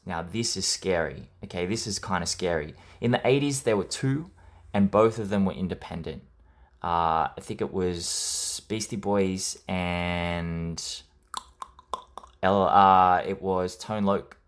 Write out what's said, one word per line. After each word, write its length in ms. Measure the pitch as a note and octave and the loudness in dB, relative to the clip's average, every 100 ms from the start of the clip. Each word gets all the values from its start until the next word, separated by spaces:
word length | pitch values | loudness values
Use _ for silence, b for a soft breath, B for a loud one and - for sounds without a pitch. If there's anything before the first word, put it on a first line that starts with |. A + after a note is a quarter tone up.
now 160 | - E2 | -8 -8
this 360 | F2 A2+ A2+ F#2+ | -6 -4 -2 -2
is 100 | - | -2
scary, 640 | - G2 F2 D2+ C#2 - - | -2 0 0 0 -6 -16 -18
okay? 200 | G2 F2+ | -12 -6
This 220 | F2+ A2 - | -4 -4 -4
is 140 | F#2+ | -6
kinda 260 | - F2+ E2+ | -4 -2 -2
scary. 480 | - F2+ E2 D2+ - b b | -2 -2 -2 -4 -12 b b
In 120 | A#2+ | 0
the 80 | A#2+ | 2
eighties, 380 | A#2 C#3 C#3+ C3+ | 4 2 2 -2
there 140 | A#2 G#2 | 0 0
were 80 | |
two, 480 | F2 - C3+ C#3+ F3 - b b b | -2 -2 -2 -2 -6 -16 b b b
and 160 | G#2 G2 | 2 4
both 300 | G#2 A2+ A2+ | 6 4 4
of 80 | G2+ | -2
them 160 | G2+ | 0
were 80 | F#2+ | 0
independent. 720 | - F2+ E2+ - F2 D#2+ - - _ _ _ - _ | 0 -6 -6 -10 -10 -10 -12 -14 _ _ _ -20 _
Uh, 480 | F2 E2+ E2 D#2+ C#2 - | -2 2 2 2 0 -4
I 40 | |
think 200 | - G#2+ | -10 -6
it 120 | G#2 | -4
was 880 | F#2+ F2+ E2+ E2+ - - - - - - | -2 -2 -2 -4 -4 -4 -4 -4 -6 -6
Beastie 300 | G#2+ - G#2 | -6 -4 -4
Boys 640 | G2+ G2+ F#2+ F#2+ - - - | 0 2 2 0 -4 -8 -6
and 1160 | F#2 F2 F2 F2 F2 F2 E2+ E2+ E2+ E2 E2 - - - _ _ - - - - _ - - - - - - | -4 -2 -2 -2 -2 -2 -4 -4 -4 -6 -6 -10 -10 -14 _ _ -14 -14 -20 -20 _ -12 -12 -12 -20 -20 -2
L-, 260 | F#2+ G2+ F#2+ | 2 4 6
uh, 540 | G2 F#2+ F#2 F2+ F2+ | 8 8 8 8 4
it 180 | E2+ F#2+ | 0 -4
was 340 | F#2+ F#2 F2+ - | -2 0 -2 -6
Tone 280 | - G#2+ | -6 0
Loc. 320 | G2 G2 - - | 2 0 -2 -18